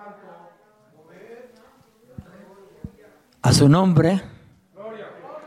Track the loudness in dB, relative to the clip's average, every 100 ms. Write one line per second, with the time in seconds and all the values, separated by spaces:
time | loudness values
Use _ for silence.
0 | -20 -20 -20 -20 -20 _ _ _ _ _
1 | -20 -20 -20 -20 -20 _ _ _ _ _
2 | _ -20 -20 -20 -20 -20 -20 -20 -20 _
3 | -20 _ _ _ 0 4 4 4 4 2
4 | 2 -2 -6 -20 -20 _ _ -20 -20 -18
5 | -20 -20 -20 -20